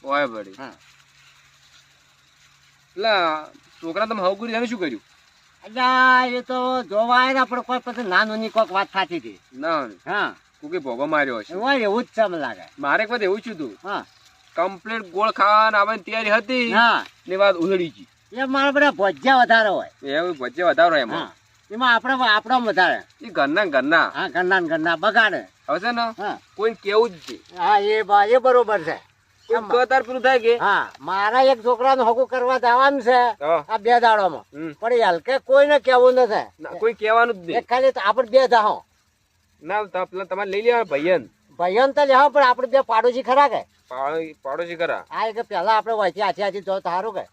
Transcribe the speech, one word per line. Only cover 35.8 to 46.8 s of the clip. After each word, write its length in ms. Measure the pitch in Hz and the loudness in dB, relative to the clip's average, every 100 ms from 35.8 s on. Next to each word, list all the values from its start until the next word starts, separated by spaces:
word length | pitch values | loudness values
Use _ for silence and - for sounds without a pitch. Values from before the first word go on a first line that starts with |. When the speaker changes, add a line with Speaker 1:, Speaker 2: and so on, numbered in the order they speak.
Speaker 2:
કેવું 340 | - 254 247 | 4 6 6
નથી. 320 | 254 240 202 113 _ | 6 2 0 -6 _
Speaker 1:
ના, 100 | 156 | -14
કોઈ 240 | 170 220 | -4 -4
કહેવાનું 400 | 226 214 226 240 | -2 0 2 2
જ 40 | 202 | -2
નહીં. 200 | 170 214 | -4 -6
Speaker 2:
એ 20 | |
ખાલી 320 | 240 240 262 | -2 0 0
તો 80 | 262 | 0
આપણે 300 | 196 214 233 | -2 0 2
બે 180 | 254 254 | 2 4
જાહો. 360 | 240 208 131 _ _ _ _ _ _ _ _ | 4 2 -2 _ _ _ _ _ _ _ _
Speaker 1:
ના, 220 | 151 202 | -6 -6
તો 220 | 208 185 180 | -4 -6 -6
પેલા 180 | 180 | -8
તમારે 260 | 185 185 202 | -10 -8 -6
લઈ 120 | 196 | -2
લેવા 200 | 226 240 | 0 0
ભાઈયન. 480 | 208 143 160 175 110 _ _ _ | 0 -2 0 -2 -2 _ _ _
Speaker 2:
ભાઈયન 340 | 175 202 269 | -2 2 2
તો 120 | 269 | 2
લેવા, 240 | 285 262 294 | 4 6 4
પણ 140 | 294 | 4
આપણે 240 | 262 240 254 | 2 2 0
બે 160 | 269 | 0
પાડોશી 400 | 262 220 233 240 | 2 2 2 -2
ખરા 260 | 226 262 285 | 0 4 4
કે? 180 | 202 - _ _ | 2 -8 _ _
Speaker 1:
પાડો-, 480 | 127 139 160 160 151 | -6 -4 -4 -6 -12
પાડોશી 340 | 135 147 175 165 | -10 -8 -8 -6
ખરા. 280 | 165 110 82 | -4 -4 -6
Speaker 2:
હા, 160 | 165 220 | -6 -6
એ 60 | |
કે 100 | 214 | -6
પહેલા 340 | 233 196 185 220 | -6 -4 2 2
આપણે 160 | 208 | 0
વચ્ચે 300 | 226 196 175 | 0 -2 0
હાથી 200 | 208 175 | -4 -2
હાથી 180 | 202 190 | -6 -6
જો 200 | 180 190 | -6 -6